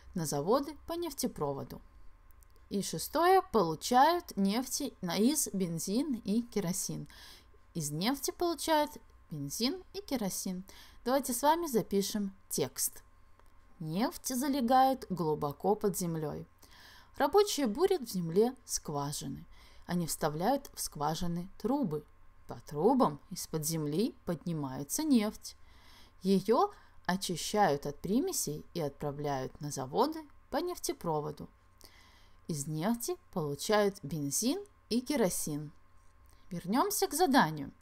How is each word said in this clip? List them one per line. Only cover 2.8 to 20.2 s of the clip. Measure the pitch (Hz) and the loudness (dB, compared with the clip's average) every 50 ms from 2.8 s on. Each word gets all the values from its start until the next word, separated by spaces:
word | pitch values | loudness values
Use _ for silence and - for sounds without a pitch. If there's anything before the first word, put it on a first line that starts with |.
| 185 | -4
шестое. | - - 160 - - - 294 339 359 381 381 370 - - | -4 -6 -6 -6 -2 0 4 6 6 6 6 4 4 2
Получают | 220 175 165 156 - - - 240 254 277 320 349 349 - - - | 2 2 2 0 -4 -2 2 6 6 6 6 6 2 -2 -6 -2
нефти | 202 196 196 208 247 247 - - - 285 254 - - | 0 0 2 2 0 -2 -2 -4 -4 -4 -6 -6 -6
на, | 185 170 165 | -6 -2 2
из | 185 220 262 311 302 - - - | 4 4 4 4 2 0 -2 -2
бензин | 185 185 165 165 160 - 190 196 247 320 320 247 208 - | -2 -2 -2 -2 -4 -4 -2 0 0 0 0 -2 -4 -2
и | - 202 240 | -2 -2 -2
керосин. | 233 - - 208 180 170 190 - - - 156 151 147 - - - - - - - - - - - - - - | -2 -2 -4 -2 -2 -2 -2 -4 -4 -6 -6 -8 -10 -12 -16 -20 -20 -20 -20 -20 -20 -20 -20 -20 -18 -10 -8
Из | 170 147 143 | -6 -6 -4
нефти | 147 156 190 240 285 277 - 359 | -2 0 0 0 0 0 -4 -6
получают | - - 349 339 330 277 - 320 320 302 294 294 - 262 - - - - - - | -4 -2 -2 -2 -2 -2 0 2 4 4 2 0 -4 -14 -20 -20 -20 -20 -14 -10
бензин | 160 147 139 143 - - 226 269 370 370 - - - | -8 -8 -8 -6 -4 0 0 0 0 -4 -10 -12 -12
и | 381 | -12
керосин. | 403 - 277 226 214 185 - - - 190 185 180 190 - - - - - - - - | -6 -4 -4 -2 -2 -2 -4 -6 -6 -6 -8 -8 -10 -14 -18 -20 -20 -20 -16 -8 -2
Давайте | 233 262 285 - - 247 | 0 0 0 0 -2 -2
с | - | 2
вами | 285 294 320 339 339 | 4 4 4 4 2
запишем | 302 240 214 - - 208 196 196 - - 214 202 190 - - - - | 0 0 0 0 2 0 0 0 0 -2 -4 -4 -4 -8 -12 -12 -6
текст. | - - 139 123 - - - - - - - - - - - - - _ - - - - - - - - | -2 -2 -2 -2 -2 -4 -4 -4 -4 -8 -20 -20 -20 -20 -20 -20 -20 _ -20 -20 -20 -20 -20 -20 -14 -10
Нефть | 165 156 160 190 240 339 - - - - 262 | -8 -4 -2 0 -2 -2 -2 -6 -8 -4 -2
залегает | 240 277 294 269 285 233 226 262 254 262 269 269 262 - - | -2 0 0 0 0 4 6 6 8 8 6 4 0 -4 -8
глубоко | 185 165 170 156 151 151 151 143 143 - - 190 214 | -4 -2 0 0 0 0 -2 -4 -4 -2 2 2 2
под | 208 - 202 170 | 2 2 -2 0
землёй. | - 180 170 165 160 156 147 151 165 165 - - _ - - - - - - - - - - - | 0 -4 -4 -4 -4 -4 -6 -6 -8 -12 -14 -20 _ -20 -20 -20 -20 -20 -20 -20 -20 -20 -10 -2
Рабочие | - 269 285 - 403 403 403 - 294 277 | 0 2 6 6 6 6 6 2 0 0
бурят | 214 202 277 370 392 381 320 | 0 2 2 2 2 2 2
в | 240 - | -2 -4
земле | 214 185 170 165 160 202 226 247 254 - - | -4 -4 -2 2 4 4 4 4 2 -6 -8
скважины. | - - - - - 147 143 143 147 147 - 151 143 143 151 165 - - - - - - - - | -6 -6 -6 -6 -4 -4 -4 -4 -4 -6 -6 -8 -8 -10 -10 -12 -16 -20 -20 -20 -20 -20 -14 -6
Они | - 180 180 170 | -4 -2 -2 -2
вставляют | 151 - - | -2 -2 -2